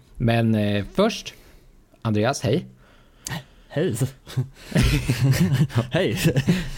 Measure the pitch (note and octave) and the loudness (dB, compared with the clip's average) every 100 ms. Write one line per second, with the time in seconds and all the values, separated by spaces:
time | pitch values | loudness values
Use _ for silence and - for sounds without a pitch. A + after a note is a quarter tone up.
0 | - - A#2 A#2 A2+ G#2+ G#2 G2+ G2 - | -16 -4 0 2 2 2 0 -2 -2 0
1 | G#3+ - - - - - - - _ _ | 0 -2 -12 -18 -20 -20 -20 -20 _ _
2 | A#2 G#2+ A2+ - A2+ D3+ - - - - | -2 0 0 0 0 -2 -4 -14 -20 -20
3 | _ _ - - - - - C#3+ E3+ A2 | _ _ -14 -12 -14 -20 -8 -2 -2 -2
4 | C3 - - - - - - - B2 C#3+ | -4 -6 -8 -6 -6 -10 -4 2 2 2
5 | B2 A#2+ C3+ C3+ F3 C3+ D3 - A3 E3+ | 0 2 2 4 2 2 2 0 0 0
6 | E3 - D#3+ C3+ C#3 F3+ D3+ | 0 0 0 2 2 0 -2